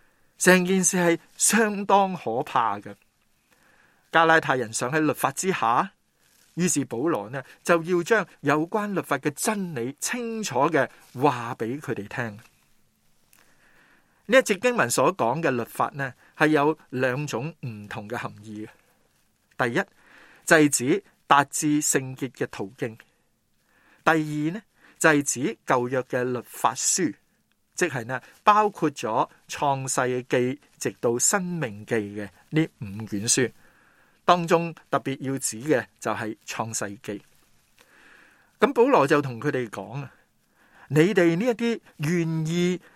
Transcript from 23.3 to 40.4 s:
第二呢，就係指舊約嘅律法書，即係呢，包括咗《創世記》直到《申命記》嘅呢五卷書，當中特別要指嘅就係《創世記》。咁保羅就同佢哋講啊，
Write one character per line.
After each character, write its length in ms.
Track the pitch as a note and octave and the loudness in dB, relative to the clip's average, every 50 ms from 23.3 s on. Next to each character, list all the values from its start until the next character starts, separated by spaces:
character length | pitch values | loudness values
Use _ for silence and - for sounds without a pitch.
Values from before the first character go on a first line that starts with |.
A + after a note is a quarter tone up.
| _ _ _ _ _ _ _ _ _ _ _ _ _ _ - | _ _ _ _ _ _ _ _ _ _ _ _ _ _ 2
第 80 | - D#3+ | 2 2
二 420 | D#3+ D#3 D3+ D3+ D3+ D3 D#3+ F3 | 4 2 0 -2 -2 -2 -2 -4
呢， 80 | A3 - _ _ _ _ - _ - | -6 -10 _ _ _ _ -20 _ 2
就 120 | - D#3+ | 4 4
係 120 | D3+ C#3+ C#3 | 6 4 2
指 360 | - - A#2+ C3 G3+ A3+ - _ | 0 -2 -2 -2 -4 -4 -4 _
舊 200 | - C#3+ B2+ B2 | 0 0 0 0
約 160 | B2 C3 C3 B2 | 0 -2 -4 -2
嘅 200 | - - B2+ B2+ | -2 -2 -2 -2
律 160 | B2+ B2 A#2+ G#2+ | -2 -4 -6 -8
法 280 | - - - - A#2+ A#2 | -10 -6 -2 -2 -2 0
書， 400 | - - - - - F3+ B2+ - - _ _ _ _ _ _ _ _ _ _ _ | -2 -2 -2 0 0 0 -2 -4 -6 _ _ _ _ _ _ _ _ _ _ _
即 120 | - F#3 | -4 -4
係 180 | E3 B2+ C3 A2+ | -2 -2 -4 -6
呢， 120 | A#2 C3 B2+ - - - _ - | -6 -8 -8 -10 -12 -20 _ 4
包 280 | G#3+ G#3 G#3 G#3+ G#3 | 4 6 6 4 2
括 200 | G#3 - E3+ D3+ | 0 0 -2 -2
咗 380 | C#3 - - A2+ A2 B2+ D#3 - _ _ _ - | -2 -2 -4 -2 -2 -2 -2 -2 _ _ _ -16
《創 380 | - - D3+ C#3+ C#3 C3+ C3+ | -8 -2 0 0 0 -2 -4
世 360 | C3 - - B2+ B2+ B2+ B2+ A#2+ | -4 -2 -2 0 0 -2 -4 -2
記》 360 | - - B2+ B2 B2 C3 - _ _ _ - | 0 0 2 2 0 -2 -6 _ _ _ -8
直 180 | - B2+ G2+ - | -6 -6 -4 -2
到 200 | - A#2+ A#2+ B2 | -2 0 0 0
《申 240 | - - - G3+ F3+ | 0 0 0 0 -2
命 420 | F3 F3 E3+ D3 A#2 G2+ G2+ G#2+ | -4 -6 -6 -6 -6 -8 -10 -8
記》 100 | - B2 | -4 -4
嘅 360 | A2+ G#2 G2+ G2+ G#2 G#2 G2 - _ _ _ | -2 -2 -4 -8 -12 -12 -12 -14 _ _ _
呢 180 | - D#3 D#3+ - _ - | -2 -2 -2 -2 _ -12
五 240 | A2 G2+ F#2+ G#2+ A2+ | -14 -12 -12 -12 -10
卷 220 | G2 G#2+ G2+ G2+ A#2+ | -8 -6 -4 -2 0
書， 240 | - - B2+ G#2+ - _ _ _ _ _ _ _ _ _ _ _ _ _ _ | 0 0 0 -2 -4 _ _ _ _ _ _ _ _ _ _ _ _ _ _
當 220 | - F3 F3+ E3+ | 2 2 2 4
中 280 | D#3+ F3 E3+ E3+ E3+ D#3 - - _ | 2 2 2 2 0 -8 -12 -8 _
特 80 | - C3+ | -4 -4
別 180 | - C#3 C3+ - | -4 -4 -8 -6
要 160 | C#3 C3 C3+ C3 | -6 -6 -6 -4
指 220 | - - A2 G#2+ | -6 -8 -8 -6
嘅 240 | B2 D#3 D3 A#2+ G#2+ - _ _ | -2 0 0 0 0 -4 _ _
就 100 | - A2+ G#2+ | -6 -6 -4
係 220 | G2+ A2+ A2 A2 - _ | -4 -6 -8 -10 -12 _
《創 260 | - - - A#2 A2+ A2+ | -10 -8 -8 -6 -6 -6
世 160 | - A2+ G2+ G2+ G#2 - | -8 -8 -8 -10 -12 -12
記》。 200 | - G#2 G2+ - _ _ _ _ _ _ _ _ _ _ _ _ _ _ _ - - - - - _ _ _ _ _ _ - | -12 -12 -12 -14 _ _ _ _ _ _ _ _ _ _ _ _ _ _ _ -20 -20 -20 -20 -20 _ _ _ _ _ _ 0
咁 140 | - A#3+ C#4+ | 0 2 4
保 120 | - A#3 | 4 4
羅 220 | C#4 C4+ F3 C#3 | 4 6 4 4
就 140 | C3+ D3+ D3 | 4 4 2
同 180 | C#3+ C3+ B2 A2+ | 2 0 -6 -6
佢 120 | A#2+ D3 | -6 -4
哋 180 | C3+ C3 B2 G#2+ | -4 -4 -6 -6
講 320 | - G2+ F#2+ G2 A#2 C#3+ | -8 -10 -12 -10 -10 -12
啊， 100 | C#3 B2 - _ _ _ _ _ | -12 -14 -16 _ _ _ _ _